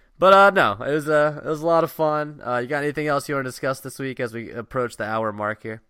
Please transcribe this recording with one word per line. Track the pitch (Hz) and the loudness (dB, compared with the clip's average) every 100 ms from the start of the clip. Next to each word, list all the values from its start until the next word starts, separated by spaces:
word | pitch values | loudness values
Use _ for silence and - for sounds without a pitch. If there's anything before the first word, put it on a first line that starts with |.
| _ - | _ 2
But, | 185 | 6
uh, | 196 202 | 8 8
no, | 190 123 101 123 | 6 2 0 -2
it | |
was, | 156 147 | -2 0
uh, | 151 151 151 | 2 2 0
it | 139 | -6
was | 156 | -4
a | 160 | 0
lot | 165 | 2
of | 160 | 0
fun. | - 156 151 151 147 - | 0 0 0 -4 -8 -4
Uh, | 123 | -4
you | 123 | -2
got | 147 | -2
anything | 147 147 151 | -2 -2 -2
else | 143 - | -2 -2
you | 139 | -4
wanna | 131 | -4
discuss | 117 139 131 | -4 -4 -4
this | 139 - | -8 -8
week | 135 127 | -8 -6
as | 123 | -6
we | 113 104 | -6 -10
approach | 117 113 131 120 - | -10 -6 -4 -4 -4
the | 107 | -4
hour | 110 110 | -2 -2
mark | 104 104 107 | -2 -4 -4
here? | 113 110 | -8 -12